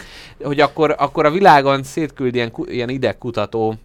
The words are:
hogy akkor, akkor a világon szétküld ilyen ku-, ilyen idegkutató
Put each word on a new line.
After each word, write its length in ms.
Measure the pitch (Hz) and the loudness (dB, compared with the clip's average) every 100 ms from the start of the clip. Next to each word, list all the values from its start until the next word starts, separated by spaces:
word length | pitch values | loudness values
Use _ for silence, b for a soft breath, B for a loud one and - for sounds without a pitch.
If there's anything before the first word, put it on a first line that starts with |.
| B B B B | B B B B
hogy 180 | 139 143 | -6 0
akkor, 340 | 147 - 151 147 | 0 2 0 0
akkor 260 | 143 170 147 | -2 0 -2
a 40 | |
világon 520 | 170 196 147 135 135 | 4 6 6 4 0
szétküld 520 | 135 - 151 - 127 | -4 -6 -6 -4 -4
ilyen 160 | 120 117 | -2 -4
ku-, 140 | 117 - | -6 -8
ilyen 180 | 120 120 | -6 -6
idegkutató 840 | 135 120 - 123 110 101 113 110 110 | -4 -4 -4 -6 -4 -4 -2 -2 -4